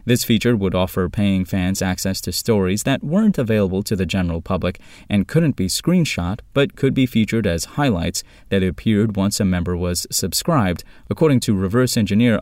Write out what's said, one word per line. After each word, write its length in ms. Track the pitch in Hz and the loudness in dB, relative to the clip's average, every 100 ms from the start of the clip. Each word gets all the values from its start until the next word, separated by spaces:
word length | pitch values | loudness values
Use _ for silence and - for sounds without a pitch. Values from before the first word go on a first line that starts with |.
This 180 | - 120 | 0 0
feature 320 | - 113 120 | 2 2 2
would 200 | 120 95 | 2 2
offer 340 | 90 92 - 90 | 0 0 -2 -2
paying 380 | - 101 95 90 | 0 0 0 0
fans 340 | 98 92 95 | -2 -2 -2
access 400 | 95 92 95 95 | -2 -2 -4 -4
to 100 | - | -6
stories 500 | - - 107 92 104 | -4 0 0 2 0
that 200 | - 135 | -2 -2
weren't 360 | 143 180 220 185 | -2 2 2 2
available 440 | 113 110 98 92 | 0 2 2 0
to 120 | 101 98 | -2 -2
the 80 | |
general 380 | 90 98 87 82 | -2 -2 -2 -4
public 360 | - 92 90 92 - - - | -4 -2 -2 -6 -12 -20 -2
and 180 | 104 95 | -2 0
couldn't 300 | 160 165 - | 2 2 0
be 100 | 95 | -2
screenshot, 760 | - - 180 156 - 87 104 - | -2 0 2 2 -2 -4 -6 -4
but 240 | - 139 - | -2 -2 0
could 160 | 135 | 0
be 140 | - 127 | 2 0
featured 400 | 113 107 113 101 | 2 0 0 0
as 180 | 85 | -2
highlights 580 | - - 143 90 82 - - - - | -4 -2 0 0 -2 -6 -10 -18 -4
that 120 | 98 | 0
appeared 540 | 92 - - 104 110 98 | 0 0 0 2 2 0
once 240 | 98 - | -2 0
a 60 | 98 | 0
member 300 | 90 87 87 | 0 -2 -2
was 300 | 90 87 - | -2 -4 -6
subscribed, 760 | - 98 - - 160 95 87 - - - | -6 -4 -4 0 2 2 -2 -8 -14 -8
according 320 | 104 156 127 | 0 2 4
to 160 | - 101 | 2 0
reverse 400 | 95 117 127 - | 2 2 2 0
engineer 420 | 101 104 120 107 | 2 4 4 2